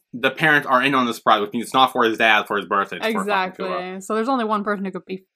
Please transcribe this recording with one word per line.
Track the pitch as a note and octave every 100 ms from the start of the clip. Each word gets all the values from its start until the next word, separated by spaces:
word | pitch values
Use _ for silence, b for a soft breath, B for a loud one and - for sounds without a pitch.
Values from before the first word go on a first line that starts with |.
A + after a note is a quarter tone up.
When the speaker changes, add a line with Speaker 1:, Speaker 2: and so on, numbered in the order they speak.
| _
Speaker 1:
the | B2 C3
parents | C3 D#3+ D3 C#3
are | B2+
in | C#3 C3+
on | A#2+
the |
surprise, | A2 B2 G#2+
which | G#2
means | A#2+ G2+
it's |
not | C3 C3
for | B2+
his | A2+ A2
dad, | A2+ G#2+ G2
for | G#2
his | F2
birthday. | G2+ F#2+ F2
It's | A3
for | G#3+ G3+
fucking | G3 F#3 F#3+
Kua. | F#3+
Speaker 2:
Exactly. | F3+ F#3 F#3+
So | F#3+ A3
there's | A#3+
only | C4 A3
one | G#3+
person | G#3 G3+ F#3+
it |
could | F3+ -
be | F#3+ _